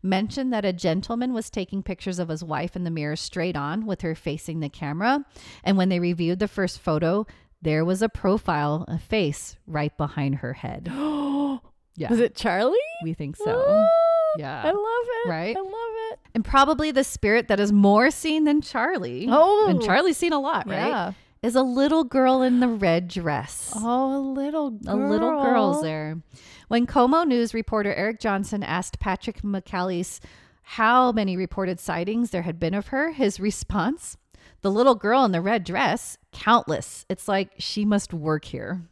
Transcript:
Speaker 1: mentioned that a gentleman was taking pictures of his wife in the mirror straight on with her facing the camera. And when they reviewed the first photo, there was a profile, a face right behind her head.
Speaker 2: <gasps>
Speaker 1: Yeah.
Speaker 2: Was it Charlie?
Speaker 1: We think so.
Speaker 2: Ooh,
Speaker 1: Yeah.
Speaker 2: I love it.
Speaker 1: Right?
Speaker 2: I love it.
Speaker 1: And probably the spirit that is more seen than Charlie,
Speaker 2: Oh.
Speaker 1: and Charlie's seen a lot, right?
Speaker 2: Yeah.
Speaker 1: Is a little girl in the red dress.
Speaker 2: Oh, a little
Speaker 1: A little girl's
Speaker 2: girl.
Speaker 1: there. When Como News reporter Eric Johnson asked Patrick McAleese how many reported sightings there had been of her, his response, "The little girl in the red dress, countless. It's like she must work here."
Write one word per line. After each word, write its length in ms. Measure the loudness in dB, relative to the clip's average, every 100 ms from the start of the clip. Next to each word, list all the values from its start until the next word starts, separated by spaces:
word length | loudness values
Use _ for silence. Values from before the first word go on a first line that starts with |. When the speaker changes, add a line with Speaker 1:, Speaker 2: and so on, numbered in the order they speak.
Speaker 1:
mentioned 480 | 0 0 0 -2 -2
that 140 | 0 0
a 80 |
gentleman 580 | 0 0 0 -2 -4 -2
was 160 | -4 -6
taking 340 | -6 -6 -6
pictures 360 | -6 -8 -6 -4
of 80 | -4
his 160 | -6
wife 320 | -6 -6 -6 -4
in 80 |
the 80 | -4
mirror 240 | -4 -4 -6
straight 400 | -6 -4 -4 -2
on 300 | -4 -4 -4
with 160 | -4
her 120 | -4
facing 460 | -4 -6 -8 -8 -6
the 80 | -6
camera. 540 | -6 -8 -2 0 0 -2 -18 -20 -8
And 140 | 0 2
when 100 | 4
they 120 | 2
reviewed 400 | 0 0 0 0
the 100 | -2
first 300 | 0 -2 -2
photo, 440 | -2 0 2 0 -2 -10 _ _
there 240 | -2 0 0
was 160 | 2
a 80 | 0
profile, 760 | 0 0 0 0 -2 0 -2 -4
a 80 | -8
face 580 | -2 0 0 -2 -10 -18 -8
right 300 | -4 -4 -4
behind 400 | -6 -2 -2 -2
her 140 | -6
head. 380 | -10 -10 -10 -10
Speaker 2:
<gasps> 680 | -6 -4 -2 -2 -2 -2 -4 -10 _ _ -8
Speaker 1:
Yeah. 120 | 0
Speaker 2:
Was 100 | 2
it 160 | 2 0
Charlie? 420 | -2 0 2 2 -2 -6 -8
Speaker 1:
We 80 |
think 240 | -6 -8 -6
so. 200 | -2 0
Speaker 2:
Ooh, 280 | 4 4 6 4 4 2 2 -2
Speaker 1:
Yeah. 260 | -6 -4 -2
Speaker 2:
I 0 |
love 40 | -2
it. 540 | -2 -2 -2 -4 -4
Speaker 1:
Right? 260 | -4 -4 -6
Speaker 2:
I 60 |
love 100 | -8 -8 -8 -8 -10
it. 80 | -12 _
Speaker 1:
And 100 | -6
probably 480 | 2 4 4 4 0
the 140 | 0 -2
spirit 420 | -2 2 2 2
that 100 | 2
is 140 | 4
more 400 | 6 8 8 4
seen 320 | 2 -2 2
than 160 | 2 2
Charlie, 680 | 0 -2 -2 -2 -4 -6 2
Speaker 2:
Oh. 380 | 6 6 6 4
Speaker 1:
and 120 | 2
Charlie's 360 | 4 4 4 2
seen 160 | 0
a 60 | 0
lot, 260 | 0 -2 -2
right? 220 | -2 -2
Speaker 2:
Yeah. 220 | -2 -4 -8 _ _
Speaker 1:
Is 140 | 0 2
a 60 |
little 400 | 2 2 2 2
girl 380 | 2 2 4 4
in 180 | 4 4
the 80 | 2
red 400 | 2 2 2 0
dress. 640 | -6 -2 -4 -6 -10 -10 -6
Speaker 2:
Oh, 360 | -2 0 0 0
a 20 |
little 580 | -2 -4 -4 -2 -4 -6 -2
Speaker 1:
A 80 | 0
little 440 | 2 2 2 2
girl's 360 | 2 4 2 2
Speaker 2:
girl. 40 |
Speaker 1:
there. 340 | -2 -4 -6 -8 -12 -20 -20 -20 -2
When 180 | 0 2
Como 380 | 4 4 4
News 300 | 4 2 0
reporter 400 | -2 -2 -2 0
Eric 260 | 0 -2 -2
Johnson 420 | -2 -2 -2 -4
asked 380 | -2 -4 -4 -6
Patrick 420 | -4 -4 -6 -8
McAleese 760 | -6 -6 -6 -4 -2 -2 -6 -10 -18 -20 _ _
how 500 | _ 0 4 6 4
many 240 | 2 0 -2
reported 420 | -4 -2 -4 -4
sightings 520 | -4 -4 -2 -2 -2
there 100 | -2
had 180 | -4 -4
been 140 | -2
of 140 | -2 -4
her, 260 | -2 -2
his 260 | 0 0 0
response, 800 | -4 -4 -4 -2 -2 -4 -10 -18 _ _ -20 _
"The 60 | -2
little 240 | 4 4 4
girl 280 | 4 4
in 80 | 4
the 80 | 2
red 240 | 0 -2
dress, 540 | -2 -2 0 0 -6 -16 _
countless. 720 | -6 2 2 4 -4 -4 -16 -10
It's 200 | -8 0
like 220 | 0 -2 _
she 280 | -8 -2 2
must 280 | 2 0
work 300 | -6 -2 -2
here." 380 | -2 -10 -8 -8 -10